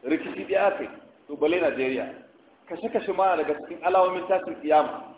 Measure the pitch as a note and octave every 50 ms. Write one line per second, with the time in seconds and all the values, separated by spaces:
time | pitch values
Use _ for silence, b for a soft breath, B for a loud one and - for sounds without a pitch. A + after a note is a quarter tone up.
0 | - C3 D#3 C#3 C3 - - F#3+ F#3+ - G3 F#3+ G3+ F#3+ - - A#2+ - - -
1 | - - - _ _ - D3 C#3 D3+ D#3 F3 F3+ E3 C#3+ B2 C3 C3 C3 C3+ A2+
2 | F2 E2 - - - - _ _ _ _ _ _ _ - E3+ E3+ G#3+ A3 A#3 A3
3 | - G3 F#3 F#3 F#3+ F#3+ F3 D#3 D3 D3+ D3 - - - E3+ - - F#3 F#3+ F#3
4 | F3+ F3+ F3+ F3+ - F#3 F#3 F3+ - E3+ D#3+ - D3 D3+ D3+ D3+ - - - -
5 | - - -